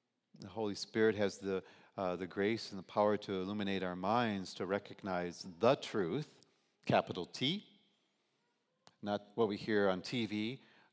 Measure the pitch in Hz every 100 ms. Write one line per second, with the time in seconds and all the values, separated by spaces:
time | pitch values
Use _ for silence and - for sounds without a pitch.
0 | _ _ _ - 101 104 107 95 - 113
1 | 110 101 101 - 98 95 - - - -
2 | 92 87 92 101 101 113 - 98 - -
3 | 104 101 - 95 92 104 98 98 90 90
4 | 92 117 117 101 92 - 92 98 - -
5 | 101 90 87 85 98 82 113 143 - 110
6 | 82 123 151 - - _ _ _ - 107
7 | - 95 85 - 131 202 - _ _ _
8 | _ _ _ _ _ _ _ _ - _
9 | 104 104 - - 110 104 - 107 101 90
10 | - 127 107 107 110 135 - _ _